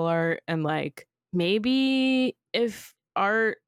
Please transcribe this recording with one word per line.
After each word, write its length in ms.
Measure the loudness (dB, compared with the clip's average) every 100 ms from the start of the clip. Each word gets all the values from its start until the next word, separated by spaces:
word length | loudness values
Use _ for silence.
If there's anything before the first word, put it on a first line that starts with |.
| 2
art 360 | 0 0 -2 -2
and, 160 | -2
like, 440 | 0 -2 -4 -10 -20 _ _
maybe 1040 | -2 2 0 2 2 2 2 2 2 0 -2 _
if 400 | -2 -2 -4 -18 _ _ -2
art 420 | 0 2 0 -4